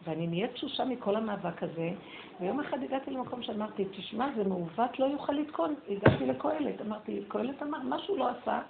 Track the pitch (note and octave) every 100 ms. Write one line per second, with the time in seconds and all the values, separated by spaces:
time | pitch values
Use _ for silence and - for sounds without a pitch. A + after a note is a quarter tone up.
0 | - D#3 E3+ E3+ A3+ - D4+ - A#3 B3
1 | - G#3 A3 G3+ E3+ E3 E3+ D#3+ E3 G3
2 | - - - - F3+ B3 C#4+ - C4+ C4+
3 | C4+ C4 B3 B3 A#3 A3 G#3+ G#3 F#3+ -
4 | - G#3+ C4 A3+ G3 F#3 E3+ - A#3+ -
5 | C4+ C#4+ - C#4+ D4+ - E4 D4 - G3+
6 | - - C4 B3+ C#4+ D#4 C4+ F#3+ G#3 G#3+
7 | - G#3 G3+ G#3+ A#3 C4+ D4 D4 B3+ D4+
8 | - F#4+ B3 B3 - A3